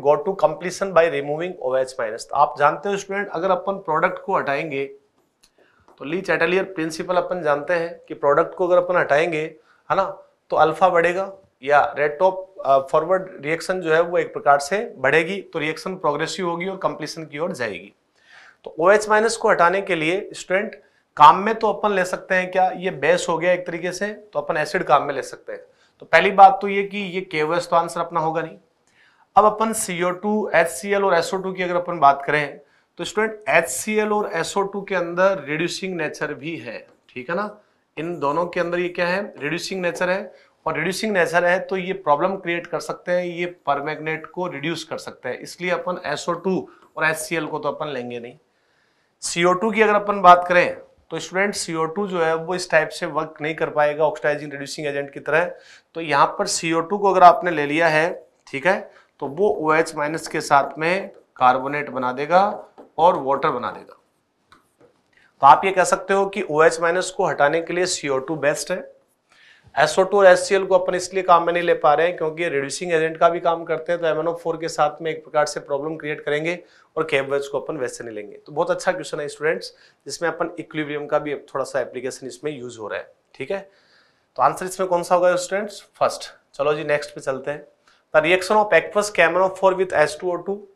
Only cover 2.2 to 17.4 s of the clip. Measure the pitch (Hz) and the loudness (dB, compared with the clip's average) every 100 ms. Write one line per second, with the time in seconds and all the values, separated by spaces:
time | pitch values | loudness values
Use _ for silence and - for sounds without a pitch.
2.2 | - 139 147 - 143 156 202 196 - 196 | -4 2 2 4 2 2 -4 -6 -4 -6
3.2 | 196 165 190 180 196 196 170 156 180 180 | -6 -4 0 0 -2 -6 -2 0 0 -2
4.2 | - 175 135 139 160 135 139 - _ _ | -4 -2 -2 -4 -4 -6 -8 -10 _ _
5.2 | _ _ _ _ _ _ _ _ 135 180 | _ _ _ _ _ _ _ _ -8 -6
6.2 | 185 160 170 185 190 - 160 160 175 180 | -2 0 2 2 -2 -4 -6 -6 -2 0
7.2 | 175 180 151 143 151 170 170 175 - 156 | 0 -2 0 0 0 -2 -2 -8 -16 -2
8.2 | 143 147 170 - 175 269 180 175 135 143 | 2 4 2 0 2 2 4 0 2 2
9.2 | 175 156 160 - _ _ _ 165 180 - | 2 -2 -6 -10 _ _ _ -2 -2 -6
10.2 | - _ _ 160 156 156 185 170 170 180 | -18 _ _ 2 2 4 4 4 2 0
11.2 | 196 - _ _ 135 143 - 135 151 147 | -6 -10 _ _ 2 4 4 0 -2 2
12.2 | 185 185 - - 131 139 135 156 165 185 | 0 0 -8 -6 2 2 4 0 2 -2
13.2 | 185 - 143 165 - 185 160 160 170 175 | -2 -10 -6 -4 -4 -6 0 2 2 0
14.2 | 151 156 147 143 - 196 233 - 131 156 | -2 0 2 2 2 -4 -4 -2 2 2
15.2 | 165 196 - 165 151 156 185 185 156 147 | 2 -4 -8 -6 -6 -6 -8 -4 -2 -2
16.2 | 156 - 175 170 185 185 151 143 151 165 | -4 -4 -4 -4 -6 -4 -6 -6 -10 -12
17.2 | 151 143 | -12 -8